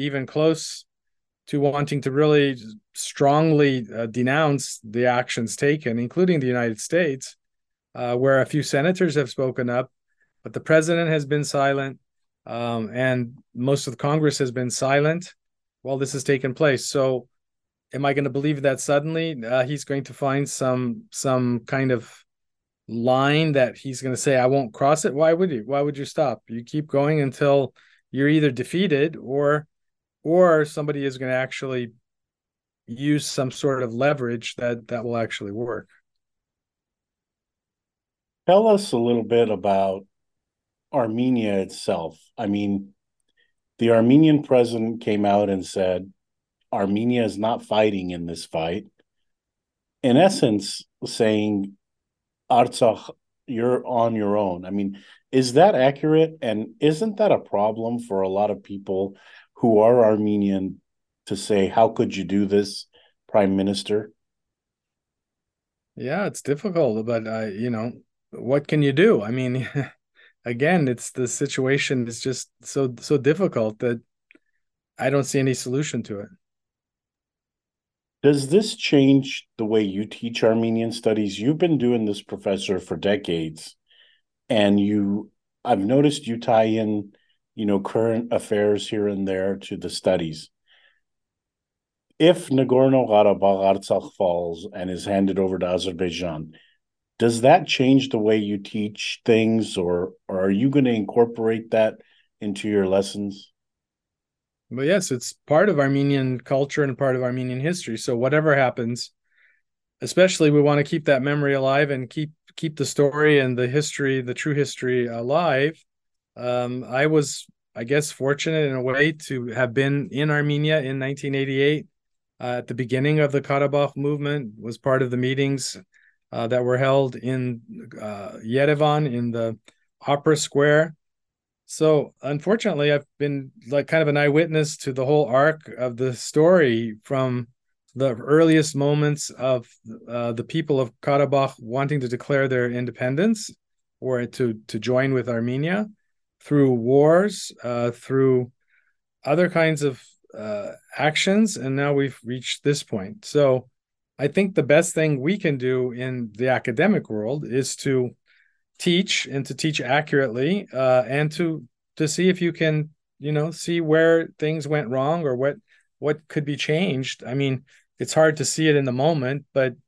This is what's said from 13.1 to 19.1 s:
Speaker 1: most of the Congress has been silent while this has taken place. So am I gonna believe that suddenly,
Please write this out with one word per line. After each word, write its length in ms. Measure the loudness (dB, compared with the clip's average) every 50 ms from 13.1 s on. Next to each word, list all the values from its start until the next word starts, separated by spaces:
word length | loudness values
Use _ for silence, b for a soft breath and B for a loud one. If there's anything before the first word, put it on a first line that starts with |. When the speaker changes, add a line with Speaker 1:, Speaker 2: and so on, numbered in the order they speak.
| 0 0 -4 -6 -10 -18 _ _ -8
Speaker 1:
most 320 | -4 0 0 0 0 -2
of 60 | -6 -8
the 40 |
Congress 400 | -4 -2 0 0 2 2 2 0
has 140 | 0 -2 -2
been 180 | -2 -4 -4 -4
silent 640 | -4 -2 0 2 2 4 4 2 0 -2 -6 -12 -20 _ _ _ _ _ _ _ _ _
while 160 | -8 -6 -4
this 160 | -4 -4 -4 -6
has 100 | -6 -2
taken 300 | 0 0 0 0 -4 -2
place. 320 | 2 2 2 2 0 -2
So 420 | -2 -2 0 0 0 0 -2 -6 _ _ _ _ _ _ _ _ _ _ _ _ _
am 140 | -8 -4 -2
I 80 | 0 0
gonna 160 | 0 0 -2
believe 320 | -2 -2 -2 -2 -2 0
that 180 | 0 0 0 0
suddenly, 640 | -2 0 0 0 0 -2